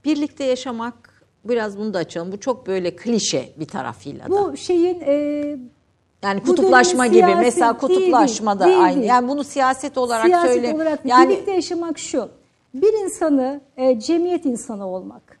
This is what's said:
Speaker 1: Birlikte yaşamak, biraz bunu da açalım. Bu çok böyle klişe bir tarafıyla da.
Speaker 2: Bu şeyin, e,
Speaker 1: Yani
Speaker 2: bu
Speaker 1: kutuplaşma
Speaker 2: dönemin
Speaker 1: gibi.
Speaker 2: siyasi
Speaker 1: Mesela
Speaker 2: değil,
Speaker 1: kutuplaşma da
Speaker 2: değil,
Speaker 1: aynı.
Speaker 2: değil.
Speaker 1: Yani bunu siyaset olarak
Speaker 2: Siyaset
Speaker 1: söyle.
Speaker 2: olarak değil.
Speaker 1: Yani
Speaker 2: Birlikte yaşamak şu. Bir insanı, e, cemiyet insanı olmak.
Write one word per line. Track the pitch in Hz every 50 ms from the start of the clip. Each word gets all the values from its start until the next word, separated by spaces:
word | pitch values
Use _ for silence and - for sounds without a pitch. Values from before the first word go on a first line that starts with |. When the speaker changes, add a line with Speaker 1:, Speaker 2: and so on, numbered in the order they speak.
| _
Speaker 1:
Birlikte | 285 311 285 302 294 _ - 277
yaşamak, | 262 254 254 - 269 240 226 226 240 240 _ _ _ _ _ _ _ _ _ _
biraz | 208 247 233 214 208 196
bunu | 196 214 220 190
da |
açalım. | 180 160 - - 170 170 185
Bu | 190 202
çok | - 269 247 254 -
böyle | 185 190 185 175 175 175
klişe | - - 220 240 208 - - - 135 123 - - 139
bir | 156
tarafıyla | 143 - - 131 123 123 - - 143 139 135 -
da. | -
Speaker 2:
Bu | 370 403 403 339 269
şeyin, | - - - 359 339 339 359 359 359 311
e, | 285 285 294 294 294 294 294 294 294 294 262 247 240 _ _ _ _ _ _ _ _ _ _ -
Speaker 1:
Yani | 202 196 202
Speaker 2:
bu | 196
Speaker 1:
kutuplaşma | 294 359 349 370 381 - - - 359 359 - -
Speaker 2:
dönemin | - - -
Speaker 1:
gibi. | 359
Speaker 2:
siyasi | 359 349 349 359
Speaker 1:
Mesela | 247 - 349 277 233 226
Speaker 2:
değil, | - 277 269 359 381
Speaker 1:
kutuplaşma | 381 359 302 240 302 262 220 202 214 214 202 190
da | 185
Speaker 2:
değil, | 180 185 185 180
Speaker 1:
aynı. | 185 185
Speaker 2:
değil. | 285 233 208
Speaker 1:
Yani | 247 247 247
bunu | 247 285 294 277
siyaset | - - 285 262 262 262 269 - 277 -
olarak | 262 247 240 233 226 226
Speaker 2:
Siyaset | 349 359 349 349 311 247
Speaker 1:
söyle. | 240 240 240 320
Speaker 2:
olarak | 311 320 320 302 302 -
değil. | 262 240
Speaker 1:
Yani | 254 - -
Speaker 2:
Birlikte | 403 392 - 403
yaşamak | 392 359 - - 359 339 339 330 302 -
şu. | - - - 277 208 - - _ _ _ _ _ _ _ -
Bir | 262 330 427 427 440 392
insanı, | 349 - - 349 320 285 269 254 262 285 285 _ _ _
e, | 269 262 262 254 220
cemiyet | 214 - 330 349 339 359 359 339 339
insanı | 285 240 220 - - 226 202 196
olmak. | 185 180 185 180 196 233 233 _ _ - _